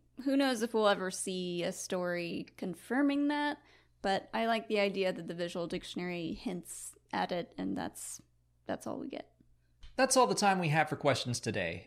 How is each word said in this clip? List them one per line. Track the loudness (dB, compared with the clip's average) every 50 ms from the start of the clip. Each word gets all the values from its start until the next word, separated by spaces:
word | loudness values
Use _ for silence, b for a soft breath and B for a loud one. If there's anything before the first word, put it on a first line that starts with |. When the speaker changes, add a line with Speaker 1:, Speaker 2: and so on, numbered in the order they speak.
| _ _ _ -6 -2
Speaker 1:
who | 0 2
knows | 4 4 2 2 0 -2
if | 0 2
we'll | 4 4 6
ever | 4 4 2 -4
see | -4 -4 -4 -4 -2 -2 -2 -2 -2 -2 -2
a | -2 -4
story | -6 -6 -4 -4 -2 -2 -2 -2 -2 -2 -4 -6 -6 -8 -10 _ -10
confirming | -8 -8 -8 -8 -6 -2 0 2 4 4 2 2 0 0
that, | 0 0 0 -2 -4 -6 b b b b b b b _ 0
but | 0 0 0 -2 -4 -4
I | -2 0
like | 2 0 0 0 0
the | 2 2
idea | 2 2 2 2 0 0 0
that | -2 -6
the | -8 -4
visual | -4 -4 -4 -2 -4 -4
dictionary | -4 -4 -6 -6 -6 -6 -6 -4 -4 -4 -4 -4 -6 -6
hints | -6 -6 -6 -6 -6 -8 -10 -14 -12 -14 -14 -16 -18 _ _ -2
at | -2 -2 0 -2
it, | -4 -4 -6 -8
and | -8 -6 -4 -4
that's, | -4 -4 -6 -8 -10 -12 -12 -12 -14 -16 _ _ _ _ _ _ _ _
that's | -8 -8 -6 -6
all | -8 -8 -6
we | -8 -8
get. | -10 -10 -12 -14 _ _ _ _ -20 _ _ _ _ _ -18 -10 0 2
Speaker 2:
That's | 2 4 6
all | 6 6 6
the | 6
time | 4 4 4 4 4
we | 4 4
have | 4 4 4 4
for | 2
questions | 2 4 4 4 4 2 -2 -4 -2
today. | -2 -2 0 0 0 0 -2 -4 -2